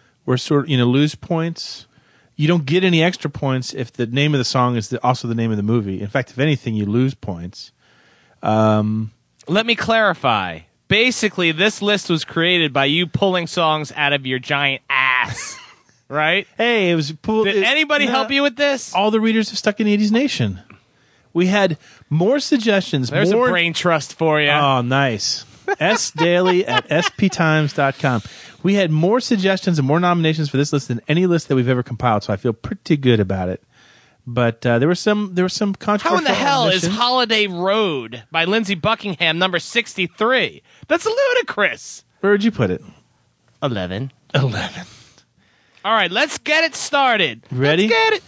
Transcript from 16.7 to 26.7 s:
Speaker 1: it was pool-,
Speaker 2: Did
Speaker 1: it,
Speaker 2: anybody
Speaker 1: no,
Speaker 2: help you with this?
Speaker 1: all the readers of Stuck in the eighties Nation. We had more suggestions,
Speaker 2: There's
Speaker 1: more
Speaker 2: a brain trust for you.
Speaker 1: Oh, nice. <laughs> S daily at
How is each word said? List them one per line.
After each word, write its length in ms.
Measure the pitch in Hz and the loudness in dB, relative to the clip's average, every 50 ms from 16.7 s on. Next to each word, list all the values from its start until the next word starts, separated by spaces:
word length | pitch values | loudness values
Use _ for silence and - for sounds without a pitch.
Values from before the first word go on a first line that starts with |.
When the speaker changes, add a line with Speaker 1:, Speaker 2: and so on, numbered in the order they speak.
| 233 220 196 175 | 0 0 2 2
Speaker 1:
it 60 | 170 | 0
was 160 | 160 151 139 | 0 -2 -4
pool-, 320 | 160 - - - 220 220 214 | -8 -8 -4 -2 0 0 0
Speaker 2:
Did 140 | 196 196 202 | 0 0 0
Speaker 1:
it, 60 | 196 | 0
Speaker 2:
anybody 400 | 226 269 311 311 294 302 294 285 | 0 0 0 0 0 0 0 0
Speaker 1:
no, 60 | 247 | 0
Speaker 2:
help 200 | 247 262 240 220 | 0 0 -2 0
you 100 | 277 277 | 0 0
with 140 | 285 285 233 | 0 0 0
this? 400 | 277 285 285 277 254 - - - | 0 -2 0 -2 -2 -6 -6 -2
Speaker 1:
all 160 | 180 202 214 | 0 0 2
the 100 | 214 220 | 2 2
readers 300 | 214 226 220 226 214 - | 2 2 2 0 0 -2
of 80 | - - | -4 -4
Stuck 200 | - 214 202 - | -2 -2 -2 0
in 60 | 220 | 0
the 80 | 208 208 | 0 2
eighties 180 | 208 214 208 | 2 2 2
Nation. 500 | 214 233 277 277 - - 123 101 95 90 - - - - _ _ _ _ _ _ _ _ _ _ | 2 2 0 0 0 -2 -2 -2 -4 -6 -12 -20 -20 -20 _ _ _ _ _ _ _ _ _ _
We 140 | - 170 175 | -2 0 0
had 320 | 180 196 208 196 190 160 - - - - - - - | 2 2 2 2 2 0 -2 -10 -16 -20 -18 -8 -2
more 300 | 147 156 175 208 269 294 | 0 2 2 2 2 0
suggestions, 720 | 269 - 311 247 214 233 202 196 185 - - 143 127 113 | 0 0 0 0 2 2 2 0 0 0 -2 -2 -2 -2
Speaker 2:
There's 200 | 139 175 196 175 | 0 0 2 2
Speaker 1:
more 180 | 202 226 247 254 | 2 2 2 2
Speaker 2:
a 20 | |
brain 220 | 185 175 170 170 156 | 2 0 0 -2 -2
trust 420 | - - 180 165 156 143 - - | 0 0 2 2 2 0 -4 -6
for 260 | - 165 160 151 151 | -2 0 2 2 2
you. 80 | 147 143 | 2 2
Speaker 1:
Oh, 320 | 147 147 147 139 135 127 | 2 4 4 2 2 2
nice. 640 | 120 120 131 139 139 131 113 98 - - - - - - - - | 2 2 2 2 2 2 0 -2 -4 -4 -6 -6 -10 -16 -20 -10
<laughs> 180 | - - 403 - | -6 -6 -4 0
S 300 | 151 180 220 - - - | 0 0 0 0 -2 -4
daily 560 | - 156 160 170 175 175 185 185 180 180 185 | -2 0 0 2 2 2 2 2 2 0 0
at 260 | - | 0